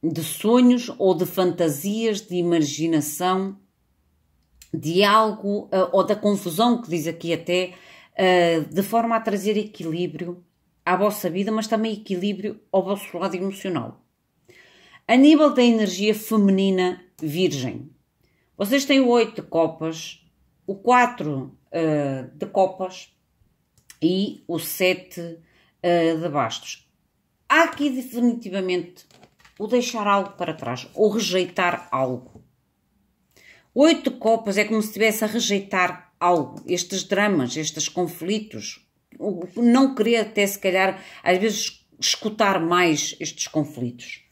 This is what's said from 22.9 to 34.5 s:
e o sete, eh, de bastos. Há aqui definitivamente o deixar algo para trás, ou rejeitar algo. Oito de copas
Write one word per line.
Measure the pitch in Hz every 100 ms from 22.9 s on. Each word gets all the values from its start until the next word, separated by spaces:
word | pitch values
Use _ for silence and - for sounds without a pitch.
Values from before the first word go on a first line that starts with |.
| - - _ _ _ _ _ _ _ _ -
e | 160 185 202 - -
o | 165
sete, | - - 185 185 - - 170 165 _ _ _ _
eh, | 175 175 165
de | 165 170
bastos. | 143 113 - - - _ _ _ _ _ _ _
Há | 302
aqui | 330 - 285
definitivamente | 254 240 233 240 220 196 190 185 180 170 - _ _ - _ _ _
o | 208
deixar | 247 240 226 202
algo | 202 190
para | - 170
trás, | 156 117 123 -
ou | - 214
rejeitar | 208 180 185 175 - 180 - -
algo. | 131 131 127 - - _ _ _ _ _ _ _ _ _ _ - - _
Oito | 226 302 - 269
de | 247
copas | 220 226 220